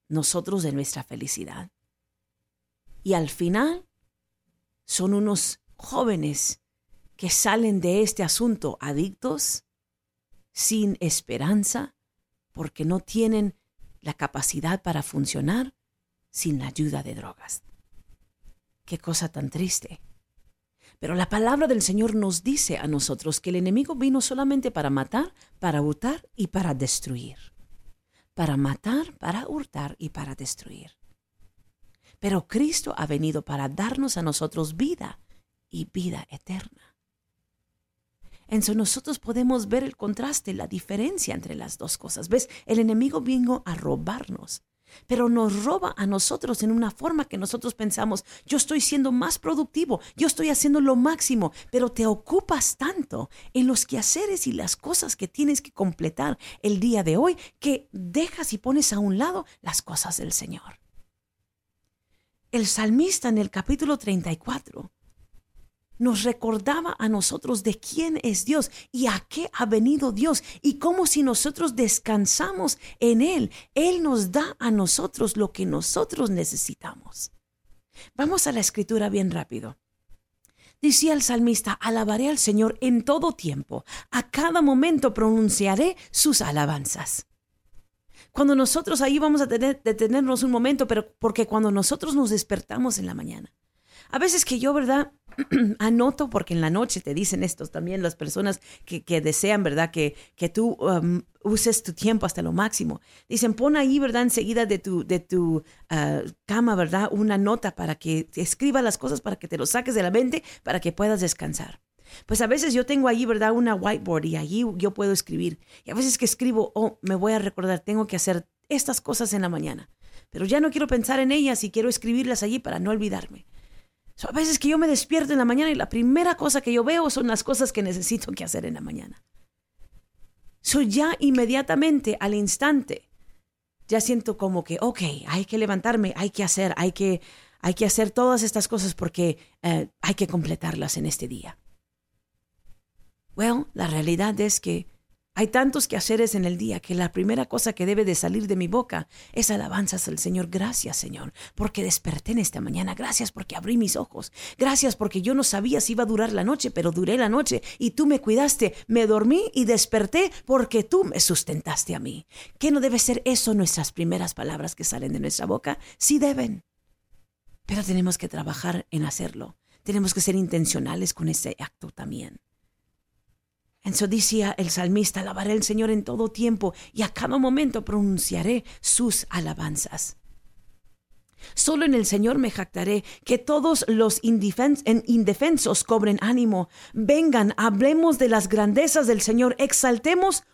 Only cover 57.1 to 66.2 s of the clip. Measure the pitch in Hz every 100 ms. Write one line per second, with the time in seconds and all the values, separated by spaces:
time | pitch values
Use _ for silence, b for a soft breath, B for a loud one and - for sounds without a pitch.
57.1 | 160 339 349 B - 285 269 - 196 175
58.1 | 185 339 - 311 214 247 277 - 208 202
59.1 | 190 311 359 - b 170 - - 165 185
60.1 | 165 - - - 143 - - _ - -
61.1 | _ _ _ _ _ _ _ _ _ _
62.1 | _ _ _ - 240 208 - 214 240 359
63.1 | 381 247 220 202 196 - 277 294 285 214
64.1 | 185 170 160 - 254 - - - _ _
65.1 | _ _ - _ - - _ _ - 247
66.1 | 208